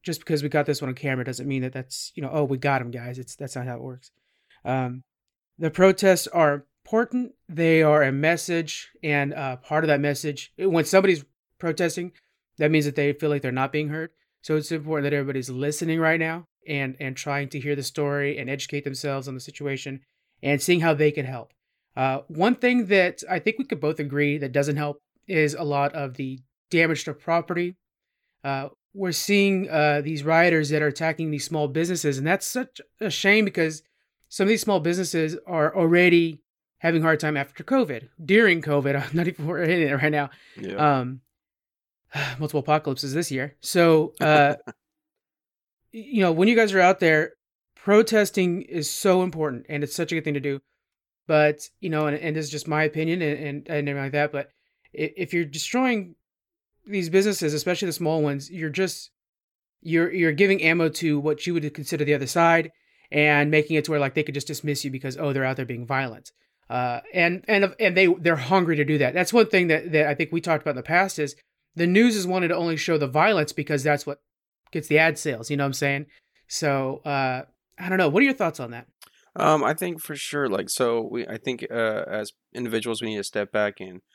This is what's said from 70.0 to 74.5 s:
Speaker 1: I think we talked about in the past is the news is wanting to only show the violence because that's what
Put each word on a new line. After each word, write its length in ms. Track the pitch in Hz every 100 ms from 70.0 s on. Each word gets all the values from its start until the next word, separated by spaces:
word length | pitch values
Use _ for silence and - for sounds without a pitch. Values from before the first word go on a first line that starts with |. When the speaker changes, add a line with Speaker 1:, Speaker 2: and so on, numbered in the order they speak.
| 151
Speaker 1:
I 80 |
think 180 | 143 156
we 80 | 170
talked 220 | 170 156
about 80 | 151
in 60 | 127
the 60 |
past 360 | - 170 190 -
is 180 | 143 - _ _ _
the 120 | 165 175
news 300 | 190 240 214
is 100 | 180
wanting 220 | 185 170
to 80 | 170
only 200 | 170 156
show 220 | - 160
the 80 | 139
violence 460 | 143 190 196 151
because 300 | - 147 147
that's 240 | 147 147 -
what 140 | 143 _ _ _